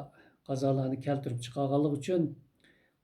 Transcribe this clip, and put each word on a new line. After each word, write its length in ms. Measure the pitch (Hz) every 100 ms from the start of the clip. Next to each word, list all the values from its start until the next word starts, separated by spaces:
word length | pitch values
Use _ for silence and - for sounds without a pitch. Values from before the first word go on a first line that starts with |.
| - - - _
qazolarni 560 | - 131 135 135 131 131
keltirib 400 | 143 135 135 120
chiqarganligi 560 | - 147 135 143 151 139
uchun 300 | - 180 151 - - _ _ _ _ _